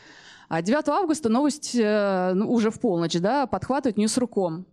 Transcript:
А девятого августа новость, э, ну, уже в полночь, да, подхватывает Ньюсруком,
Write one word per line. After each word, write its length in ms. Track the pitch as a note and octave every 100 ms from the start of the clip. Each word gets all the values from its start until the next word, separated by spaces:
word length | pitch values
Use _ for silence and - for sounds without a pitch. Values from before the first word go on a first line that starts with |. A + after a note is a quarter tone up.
| - - - - -
А 140 | D#3+
девятого 360 | E3+ C#4+ D4+ D4+
августа 320 | E4 D4+ A3+
новость, 460 | A3+ D4 - - B3
э, 580 | G#3 G#3+ G3+ F#3+ F3+
ну, 180 | F#3 A3
уже 200 | A#3+ G#3+
в 80 | -
полночь, 360 | A#3+ E3+ E3 E3+
да, 260 | F#3 C#4 C4
подхватывает 500 | F#3+ - C4+ C#4 G3+
Ньюсруком, 720 | G#3+ - A#3+ - F3+ D#3+ F#3